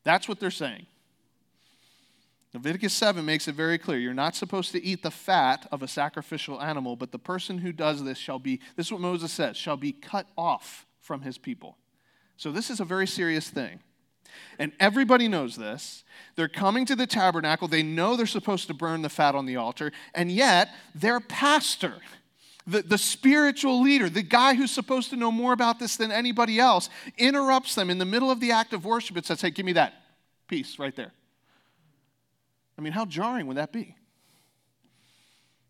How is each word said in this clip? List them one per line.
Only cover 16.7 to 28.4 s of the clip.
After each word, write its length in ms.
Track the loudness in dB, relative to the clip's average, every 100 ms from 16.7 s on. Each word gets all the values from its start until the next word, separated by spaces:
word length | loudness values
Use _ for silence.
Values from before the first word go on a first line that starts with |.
| 2 0
to 80 | 0
the 100 | 0
tabernacle. 640 | 2 2 2 2 0 0
They 160 | 0
know 320 | 0 0 0 2
they're 100 | 0
supposed 420 | -2 -2 -4 -4
to 60 |
burn 280 | -6 -4 -4
the 80 | -2
fat 260 | 2 2 2
on 100 | -2
the 120 | -4
altar. 340 | -4 -4 -8 -8 -8 -4
And 160 | 0
yet, 380 | 4 6 6 4 -2 -20 -4
their 240 | 0 0
pastor 800 | -2 0 4 4 2 -4 -6 -8 -18 -20 _ _ _ -18 -2
the, 140 | -2
the 160 | 2 2
spiritual 840 | 0 2 6 6 6 2 2 4
leader, 280 | 6 4 4
the 120 | 0
guy 320 | 4 6 6
who's 180 | 6 2
supposed 380 | -2 -2 -2 -2
to 40 | -2
know 160 | 0
more 220 | 0 2
about 260 | 2 2 2
this 160 | -2 -2
than 160 | -2
anybody 480 | 0 0 2 2 6
else, 300 | 6 6 2 -10 -12 2
interrupts 580 | 2 4 4 2 2 -2
them 140 | 0
in 80 | 0
the 80 | 0
middle 240 | 0 2
of 120 | 2